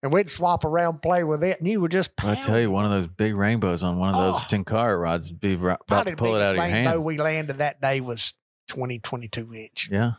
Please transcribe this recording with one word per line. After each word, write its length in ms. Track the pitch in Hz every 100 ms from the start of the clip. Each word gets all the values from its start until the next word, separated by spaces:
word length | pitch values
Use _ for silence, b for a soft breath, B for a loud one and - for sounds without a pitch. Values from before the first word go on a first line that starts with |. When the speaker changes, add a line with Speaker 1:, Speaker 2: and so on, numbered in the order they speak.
Speaker 1:
and 100 | 139
we'd 180 | 170 185
swap 340 | - 175 170 156
around, 360 | 165 170 160
play 220 | 165 180
with 200 | 160 151
it, 160 | 175 180
and 80 | 170
you 140 | 220
were 80 | 170
just 220 | 180 180 -
Speaker 2:
I 140 | 104 104
tell 0 |
you, 100 | - 113 117
Speaker 1:
pounding. 40 |
Speaker 2:
one 140 | 98 104
of 60 |
those 160 | 101 87
big 280 | 92 107 101
rainbows 480 | 101 113 98 85
on 140 | 90 87
one 100 | 95
of 60 | 95
those 200 | 95 90
Speaker 1:
Oh. 40 | -
Speaker 2:
tenkara 500 | 107 92 110 117 92
rods 300 | 85 85 82
be 240 | 85 101 92
ri-, 180 | 87
about 140 | 90 -
Speaker 1:
Probably 240 | 101 196
Speaker 2:
to 20 | 156
Speaker 1:
the 80 |
Speaker 2:
pull 120 | 117 110
it 60 |
out 120 | 101 95
Speaker 1:
biggest 80 |
Speaker 2:
of 60 | 175
your 60 | 113
Speaker 1:
rainbow 140 | 127
Speaker 2:
hand. 120 | 165 160
Speaker 1:
we 120 | 151
landed 400 | 156 156 151 135
that 220 | 147 -
day 200 | 135 135
was 320 | 127 113 - - _ _ -
twenty, 320 | 139 127 123
twenty-two 520 | - 123 117 - 113
inch. 360 | 113 110 - -
Speaker 2:
Yeah. 220 | 98 117